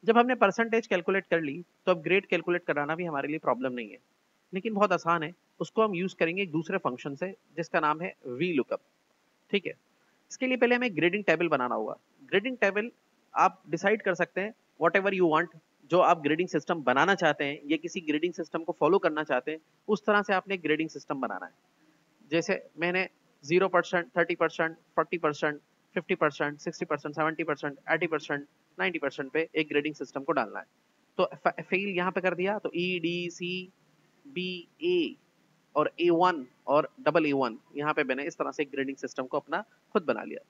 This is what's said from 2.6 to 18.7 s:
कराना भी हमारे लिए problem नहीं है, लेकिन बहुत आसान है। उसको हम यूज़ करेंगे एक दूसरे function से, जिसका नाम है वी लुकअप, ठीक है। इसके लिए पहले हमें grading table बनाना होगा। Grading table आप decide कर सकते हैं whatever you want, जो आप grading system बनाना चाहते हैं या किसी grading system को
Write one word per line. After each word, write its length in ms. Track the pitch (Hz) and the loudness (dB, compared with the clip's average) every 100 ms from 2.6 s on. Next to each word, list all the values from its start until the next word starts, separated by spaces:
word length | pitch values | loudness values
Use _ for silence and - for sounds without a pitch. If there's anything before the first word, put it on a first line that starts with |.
कराना 320 | - 147 143 160 | 0 -2 -2 -4
भी 100 | 175 | -4
हमारे 220 | 147 139 | -4 -4
लिए 120 | 156 | -4
problem 340 | - 120 131 | 0 0 -2
नहीं 160 | 123 110 | -4 -10
है, 80 | - _ _ _ _ _ | -14 _ _ _ _ _
लेकिन 200 | 185 208 | -8 -4
बहुत 200 | 208 202 | 0 2
आसान 300 | 175 165 170 | 2 2 0
है। 100 | 156 180 _ _ | 0 -10 _ _
उसको 240 | 160 - | -6 0
हम 120 | 220 175 | 0 0
यूज़ 200 | 185 - | -4 -2
करेंगे 260 | 165 175 | -2 -2
एक 80 | 196 | -2
दूसरे 260 | 156 160 185 | -2 -2 -2
function 380 | 147 123 151 139 | -2 -4 -8 -6
से, 180 | 185 196 _ - | -8 -8 _ -10
जिसका 220 | 165 175 | -4 0
नाम 220 | 151 156 | 0 0
है 120 | 180 - 139 | -4 -10 -12
वी 240 | 123 175 | -4 0
लुकअप, 260 | 156 117 - _ _ _ _ _ _ _ | 0 0 -4 _ _ _ _ _ _ _
ठीक 140 | 202 - | -2 -2
है। 80 | - _ _ _ _ _ | -12 _ _ _ _ _
इसके 160 | - 254 | -4 -2
लिए 100 | 254 | 2
पहले 180 | 240 240 | 4 4
हमें 200 | 247 165 | 0 2
grading 280 | 165 175 | 2 2
table 240 | 104 160 175 | 0 2 2
बनाना 280 | 147 123 110 | 2 0 -2
होगा। 200 | 110 - _ _ 135 | -4 -8 _ _ -2
Grading 280 | 180 220 247 | 0 0 0
table 340 | 202 196 226 - _ _ _ | 0 0 -6 -10 _ _ _
आप 280 | - 175 185 - | 2 2 2 -6
decide 320 | 160 202 220 | -2 2 2
कर 120 | - | 0
सकते 280 | 175 175 - | 0 -2 -2
हैं 120 | 202 - _ _ | -6 -8 _ _
whatever 300 | 165 185 196 | 4 4 2
you 160 | 196 175 | 2 4
want, 260 | 156 175 - _ _ _ | 4 0 -6 _ _ _
जो 80 | 175 | 4
आप 220 | 156 175 | 6 4
grading 260 | 143 160 180 | 2 0 0
system 320 | 160 - 170 | -2 -2 -2
बनाना 320 | 127 127 165 196 | 2 4 4 4
चाहते 300 | 165 147 143 | 2 2 -2
हैं 140 | 147 143 | -6 -2
या 120 | 156 | -4
किसी 240 | 165 190 | -2 -10
grading 320 | 160 151 170 | -2 -2 -2
system 300 | 175 165 165 | -4 -6 -6
को 80 | 165 | -6